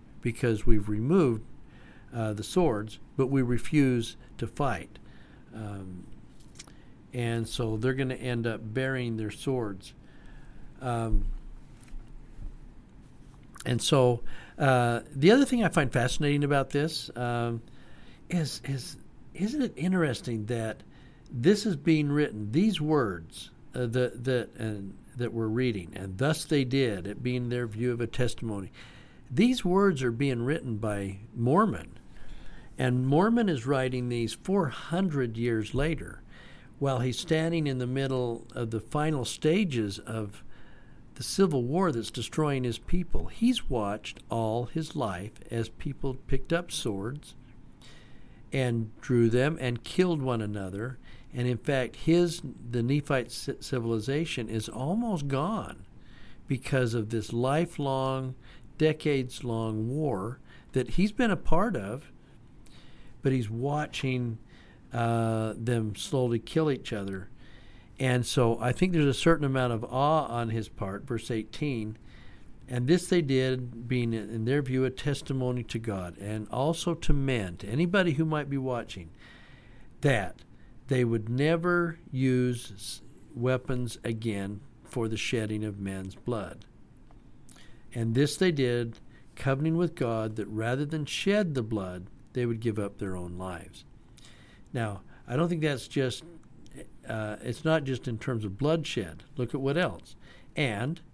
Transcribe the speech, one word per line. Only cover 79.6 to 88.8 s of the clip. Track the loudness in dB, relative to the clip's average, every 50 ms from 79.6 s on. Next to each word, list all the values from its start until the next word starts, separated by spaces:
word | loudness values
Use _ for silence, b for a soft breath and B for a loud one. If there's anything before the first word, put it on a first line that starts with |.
| B B B B B B B 0
"that | 2 2 2 2 0 -4 -8 -12 -18 -20 B B B B B B -4
they | -2 0 2 2
would | 2 0 0 -2 -2
never | 0 2 2 2 2 2 2 2 2 2 2 0 -4 -8 -12 -6
use | -2 0 2 4 4 4 2 2 0 -4 -6 -12 -14
s-, | -12 -12 -12 -12 -12 -14 -18 -20 -20 -20 -14 -8
weapons | -2 0 0 0 0 0 -2 -2 -2 -2 -4 -6 -6 -6
again | -6 -4 -2 -2 -2 -2 -2 -4 -4 -6 -8 -12 -16 -20 -20 -18
for | -8 -4 -2 -2
the | 0 -2
shedding | -2 -2 -2 -2 -2 0 -2 -2 -2 -4
of | -4 -6 -6
men's | -6 -6 -6 -6 -8 -10 -10
blood. | -8 -4 -4 -4 -4 -4 -8 -12 -16 -18 -20 -20 -20 -20 -20 -20 -20 -20 -20 -20 -20 -20 -20 -20 -20 -20 B B B B B B B B B -4
And | -2 -2 2 4
this | 2 2 2 2
they | 2 2 2
did, | 2 2 2 2 2 0